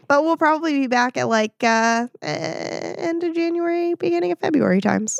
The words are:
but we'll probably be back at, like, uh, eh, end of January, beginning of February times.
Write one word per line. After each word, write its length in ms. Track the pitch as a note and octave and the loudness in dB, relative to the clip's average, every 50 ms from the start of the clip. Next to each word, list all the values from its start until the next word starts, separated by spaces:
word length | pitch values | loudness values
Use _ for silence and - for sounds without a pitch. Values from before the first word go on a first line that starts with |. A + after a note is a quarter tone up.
| _ | _
but 160 | - C#4+ C#4+ D#4 | 2 2 2 4
we'll 140 | D#4+ E4 | 2 2
probably 340 | D#4 E4 D4+ D#4 D#4 E4 D#4+ | 2 2 2 2 2 0 0
be 160 | D4 C#4 C4+ | 0 0 0
back 300 | B3 B3+ A#3+ A#3+ B3+ - | 0 2 2 0 0 0
at, 100 | - B3 | -2 0
like, 340 | A#3 A3+ A3 G#3+ G#3+ - - - | 2 2 2 0 0 -2 -2 0
uh, 420 | A#3 A3+ A3+ A3+ A3+ A3+ A3+ A#3+ B3 - - | 2 2 4 2 2 2 0 -2 -4 -8 -10
eh, 760 | - - D3+ - - - - - - - - - - - - | -8 -6 -4 -4 -4 -6 -6 -6 -8 -8 -6 -6 -8 -8 -8
end 280 | - - E4+ E4 E4 F4 | -6 -4 -4 -2 -2 -2
of 100 | F4 E4 | -2 -2
January, 580 | E4+ E4 E4+ E4 E4+ E4+ E4+ E4+ F4 F4 E4+ F4 | -2 -2 -2 0 -2 -2 0 0 0 0 -2 -2
beginning 360 | - - F4 E4+ E4+ E4+ F4 | -2 -2 -2 0 0 0 -2
of 80 | F4 - | -2 -2
February 400 | - E4+ D#4 C#4 G#3+ F#3+ F#3 F#3+ | -2 0 2 2 2 2 2 2
times. 400 | - G3+ - F#3+ G#3+ A3 - | 2 2 0 0 -2 -4 -4